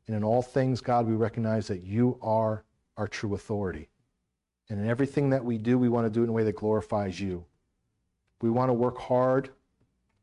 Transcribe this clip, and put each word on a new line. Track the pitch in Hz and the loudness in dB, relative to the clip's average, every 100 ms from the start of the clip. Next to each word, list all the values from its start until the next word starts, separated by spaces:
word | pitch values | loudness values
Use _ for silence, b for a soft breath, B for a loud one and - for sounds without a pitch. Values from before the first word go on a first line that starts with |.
| - | -6
and | 107 | -2
in | |
all | 107 120 | 2 0
things, | 123 139 131 123 | 0 0 0 0
God, | - 120 113 | 0 0 2
we | |
recognize | 110 110 117 113 110 - | 2 0 0 0 0 -2
that | 95 | -6
you | 92 107 123 123 | -4 0 2 0
are | 117 110 110 107 - _ _ - | 0 2 2 -2 -8 _ _ -8
our | 104 | -6
true | - 107 | -4 -4
authority. | 98 - 104 95 78 - _ _ _ _ _ _ _ - | -6 -4 -4 -4 -6 -12 _ _ _ _ _ _ _ -10
And | 104 | -4
in | 107 | -2
everything | 120 135 151 143 | 0 0 0 2
that | 135 | 0
we | 123 113 | 0 -2
do, | 110 127 | 2 2
we | 123 | 4
want | 120 113 | 2 2
to | |
do | 110 | 2
it | |
in | 117 | 0
a | |
way | 113 | 2
that | 110 104 | 0 0
glorifies | 107 107 - 107 101 87 | 0 0 0 -2 -2 -4
you. | 98 87 80 _ _ _ _ _ _ _ _ - | -6 -6 -10 _ _ _ _ _ _ _ _ -4
We | 117 | -2
want | 117 131 | 2 2
to | |
work | 117 123 120 | 2 0 -2
hard | - 127 127 131 135 - _ _ _ _ _ _ | 0 2 4 2 0 -10 _ _ _ _ _ _